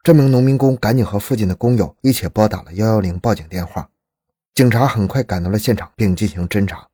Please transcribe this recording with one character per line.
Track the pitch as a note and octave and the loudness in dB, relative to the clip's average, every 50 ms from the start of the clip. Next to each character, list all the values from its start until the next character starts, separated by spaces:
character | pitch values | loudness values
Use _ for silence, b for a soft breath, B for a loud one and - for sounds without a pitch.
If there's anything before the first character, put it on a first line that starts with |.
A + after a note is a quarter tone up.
这 | _ F3 E3 | _ 6 6
名 | D3+ C#3 C3+ | 6 6 4
农 | C3 B2 B2+ | 4 4 2
民 | C3+ C3+ | 2 2
工 | C3 C#3 C3+ C3 | 2 2 0 0
赶 | A#2+ - G#2 A#2+ | 0 -2 0 0
紧 | C3 G#2+ | 0 0
和 | - G#2+ | 0 -2
附 | G2+ - - C3+ | -6 -4 -4 -2
近 | A2 G#2+ | -2 0
的 | F#2 F#2 | -2 -2
工 | - - A#2+ B2 | 0 0 0 2
友 | A2 F#2 D#2+ - _ | 0 0 -4 -6 _
一 | - C3+ | 0 0
起 | B2 - G#2+ | 0 0 -4
拨 | F2+ - G#2+ G#2+ | -4 0 0 0
打 | G#2+ G#2 F#2 - | 0 0 -6 -12
了 | - E2+ | -12 -6
幺 | F#2+ G#2+ | -2 0
幺 | A2 A2 G#2+ | 2 2 0
零 | F#2+ F2+ F2 F2+ | 0 -2 -6 -2
报 | - A#2 G#2 | -2 -2 -2
警 | - D#2 | -2 -6
电 | D#2+ E2+ F2+ F2 | -10 -8 -8 -8
话。 | E2 - G#2+ - _ _ _ _ _ _ _ _ _ _ _ _ _ _ | -8 -10 -12 -12 _ _ _ _ _ _ _ _ _ _ _ _ _ _
警 | - C3 B2 | 2 2 2
察 | G#2+ A#2 C3 | 4 2 0
很 | C3+ - A2+ G2 | 0 0 -2 -2
快 | F#2+ - C3+ B2+ | -2 -2 -4 -4
赶 | - F#2 F2+ | -4 -6 -4
到 | E2+ F#2 | -4 -2
了 | G2+ | -2
现 | G#2+ - - A2+ | -2 0 0 -2
场 | G2 - - _ | -2 -4 -14 _
并 | - A2 G2 F2+ | -2 0 0 0
进 | - A2 | 0 -2
行 | G2 - F#2 F2 F2 | -4 -4 -6 -6 -2
侦 | - G#2 G2+ | -2 -2 -2
查。 | F#2 E2+ - - _ | -2 -4 -12 -18 _